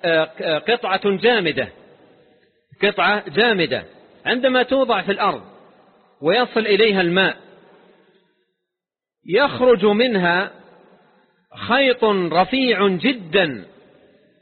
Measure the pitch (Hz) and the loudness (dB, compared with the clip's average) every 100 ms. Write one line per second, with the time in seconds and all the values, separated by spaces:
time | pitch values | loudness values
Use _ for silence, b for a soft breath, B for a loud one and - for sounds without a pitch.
0 | 175 165 160 - - 151 175 240 202 185 | 0 0 -2 -6 -4 -4 -2 -2 -2 -2
1 | 208 190 202 240 170 131 110 - - _ | -2 0 2 2 0 -4 -6 -10 -20 _
2 | _ _ _ _ _ _ _ - 196 196 | _ _ _ _ _ _ _ -4 -2 0
3 | 180 208 190 143 240 208 156 117 85 - | 0 0 -4 0 0 2 0 -4 -8 -20
4 | - - - 240 262 254 254 269 254 208 | -20 -12 -4 0 2 0 0 0 0 -2
5 | 170 202 202 143 95 - - _ _ _ | -2 -2 -2 -4 -10 -20 -20 _ _ _
6 | _ _ 143 208 247 240 214 202 214 196 | _ _ -2 0 0 -2 0 2 4 2
7 | 175 175 185 - - - - - _ _ | 0 2 0 -2 -14 -20 -20 -20 _ _
8 | _ _ _ _ _ _ _ _ _ _ | _ _ _ _ _ _ _ _ _ _
9 | _ _ - 185 277 - 247 233 208 208 | _ _ -2 0 0 2 2 4 4 2
10 | 254 214 175 175 202 - - - - _ | 2 0 0 0 -4 -10 -20 -20 -20 _
11 | _ _ _ _ _ - - 254 269 247 | _ _ _ _ _ -16 -4 0 0 2
12 | 220 202 175 160 185 262 262 202 202 185 | 0 0 0 0 0 0 0 2 0 0
13 | 156 254 175 180 175 120 85 - _ _ | -2 -4 -2 0 0 -4 -14 -20 _ _
14 | _ _ _ _ | _ _ _ _